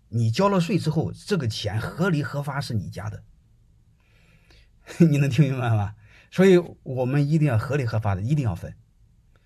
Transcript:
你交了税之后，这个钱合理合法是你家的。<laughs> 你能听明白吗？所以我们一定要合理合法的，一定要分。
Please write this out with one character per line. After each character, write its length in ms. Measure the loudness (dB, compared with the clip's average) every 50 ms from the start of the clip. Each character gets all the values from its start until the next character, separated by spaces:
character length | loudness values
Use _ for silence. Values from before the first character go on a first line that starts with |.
| _ -6
你 200 | -2 0 0 0
交 200 | 2 2 2 2
了 100 | 2 2
税 180 | 0 0 0 -2
之 120 | 0 0
后， 240 | -2 -2 -2 -4 -6
这 240 | -8 -6 -4 -2 -2
个 100 | -2 -2
钱 320 | -4 -4 -6 -4 -4 -4
合 300 | -6 -6 -4 -2 -2 0
理 120 | 0 0
合 220 | -2 -4 -6 -8 -8
法 180 | -6 -6 -6
是 120 | -6 -4 -4
你 160 | -6 -6 -6
家 200 | -10 -12 -10 -12
的。 140 | -12 -14 -16 -20 -20 _ _ _ _ _ _ _ _ _ _ _ _ _ _ _ _ _ _ _ _ _ _ _ -20 -20 -20 _ _ _ _ -4 2 4
<laughs> 0 |
你 180 | 4 6 6 4
能 120 | 2 2
听 160 | 4 2 2
明 120 | 2 2 -2
白 100 | -2 0
吗？ 260 | 0 0 -2 -4 -6 -12 -20 -20 -20 -20 -20 _
所 160 | 0 4 6
以 120 | 6 6 6 4 0 -10 -16 -12
我 220 | -8 -4 -2 -2
们 240 | 0 2 0 2 2
一 100 | 2 2
定 80 | 2 2
要 100 | 2 0
合 200 | 0 0 -2 -2
理 80 | -2
合 120 | -2 -2 -2
法 180 | -2 -2 -2
的， 60 | -2
一 140 | -2 -2 0
定 80 | 0 0
要 100 | -2 -4
分。 220 | -6 -8 -12 -16 -16 -20 _ _ _ _ _ _ _ _ _ _ _ _